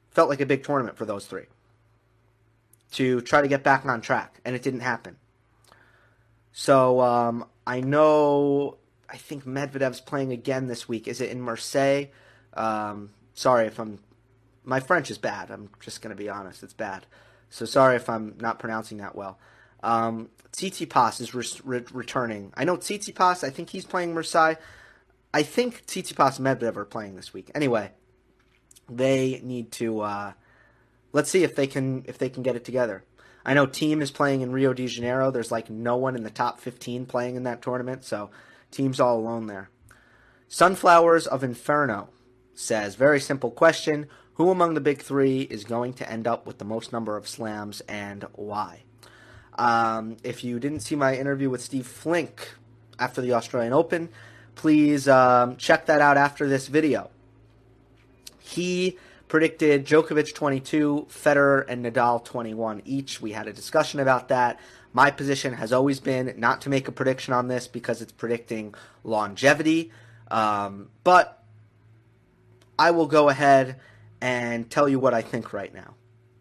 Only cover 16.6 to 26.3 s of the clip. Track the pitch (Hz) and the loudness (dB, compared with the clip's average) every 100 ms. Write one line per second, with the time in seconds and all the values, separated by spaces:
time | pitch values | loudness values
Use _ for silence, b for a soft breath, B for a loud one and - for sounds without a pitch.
16.6 | 101 - 104 95 - b b b b - | -20 -12 -10 -10 -16 b b b b -12
17.6 | 113 139 131 120 - 113 107 98 117 113 | -2 4 4 4 -2 -6 -8 -8 -8 -6
18.6 | 113 110 110 107 101 - 98 95 b b | -6 -8 -8 -14 -14 -12 -14 -16 b b
19.6 | b b 110 117 113 113 110 _ _ - | b b -2 0 0 -4 -12 _ _ -10
20.6 | 190 - 151 139 113 - 117 123 113 - | -10 -10 -2 2 2 0 -8 -8 -8 -12
21.6 | 135 123 120 127 120 135 120 104 98 - | -8 -8 -6 -12 -6 -4 -4 -6 -10 -4
22.6 | 151 175 - 208 208 - 185 180 170 - | -2 -2 -4 -8 -10 0 2 2 -4 -10
23.6 | 165 190 - 185 175 165 160 170 160 160 | -12 -14 -8 -6 -4 -6 -2 2 2 0
24.6 | B B B B B _ _ 151 147 - | B B B B B _ _ -2 0 0
25.6 | 247 - - 190 185 - 139 | -2 -4 -10 -10 -10 2 2